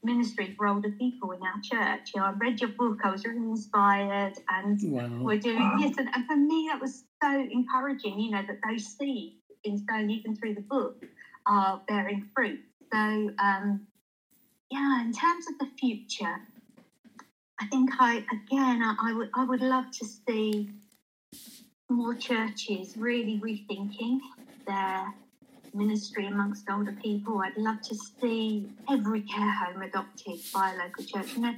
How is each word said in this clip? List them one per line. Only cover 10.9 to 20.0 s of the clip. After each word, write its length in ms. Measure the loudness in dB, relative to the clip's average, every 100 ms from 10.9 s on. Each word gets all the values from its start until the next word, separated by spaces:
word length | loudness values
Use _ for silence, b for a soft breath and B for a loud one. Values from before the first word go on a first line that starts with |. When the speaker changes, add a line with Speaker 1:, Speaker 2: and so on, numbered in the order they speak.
| -6 -20 -20 B B 4
Speaker 1:
are 340 | 4 4 2 0
bearing 420 | 0 0 -2 -2
fruit. 240 | 0 0 -2 -12 _ -4
So, 60 | 0 2 2 0 2
um, 480 | 2 4 2 0 -2 _ _ _ _ _ _ _ _
yeah, 280 | -2 2 2
in 100 | 2
terms 340 | 2 2 2 -2
of 100 | -6
the 80 | -6 0
future, 640 | 0 0 -6 -6 -4 -4 -10 -20 _ -20 -20 _ -20 -20 -20 _ _ -8
I 60 | -2
think 240 | 4 4 8
I, 240 | 6 6 0
again, 500 | -6 0 2 4 4
I, 140 | 2 2
I 120 | 0
would, 180 | 0 -2
I 100 | 0
would 160 | 2 2
love 240 | 4 2 0 -8